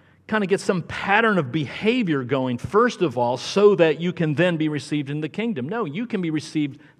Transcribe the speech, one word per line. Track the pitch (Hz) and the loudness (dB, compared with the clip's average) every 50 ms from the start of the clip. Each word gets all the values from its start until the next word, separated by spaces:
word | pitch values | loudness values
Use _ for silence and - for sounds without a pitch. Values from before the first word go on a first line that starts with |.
| _ _ _ _ _ - | _ _ _ _ _ -4
kind | 214 214 202 | -2 -2 0
of | 170 | 0
get | 196 185 | 0 0
some | - - 196 170 | 0 0 -2 -2
pattern | - - - - - 196 196 220 226 220 202 180 | -2 -6 -8 -6 0 2 4 4 4 4 2 2
of | 143 120 | 0 0
behavior | 135 160 139 - - - 196 220 247 254 220 165 151 135 | -2 -4 -4 -4 -6 -2 0 2 2 2 2 0 0 0
going, | 127 120 143 135 131 127 120 120 | 0 0 0 0 0 -2 -2 -4
first | - - - 214 240 240 - - | -4 0 2 4 4 4 2 0
of | 180 147 120 | 0 0 0
all, | 123 120 120 131 | 0 0 0 -2
so | 123 - - - 196 208 208 196 | -2 -6 -2 2 6 6 6 6
that | 165 165 160 147 151 | 6 4 2 0 0
you | 170 180 | -2 -4
can | 175 - 165 156 139 | -2 -2 -2 0 2
then | 143 175 180 170 | 2 2 2 2
be | 151 156 151 | 0 -2 -2
received | 151 139 - - 151 151 139 135 | -2 -4 -6 -4 -4 -4 -4 -4
in | 147 151 | -6 -6
the | 156 147 | -6 -6
kingdom. | - 208 220 240 196 127 120 151 | -6 -6 -6 -4 -4 -6 -6 -6
No, | 214 240 202 | -6 -6 -6
you | 147 139 208 247 | -6 -6 -6 -6
can | - 226 190 | -4 -4 -4
be | 170 160 | -2 -2
received | 156 151 - - - 156 147 139 - - - - _ _ | -2 -2 -4 -4 -2 -2 -2 -2 -4 -10 -20 -20 _ _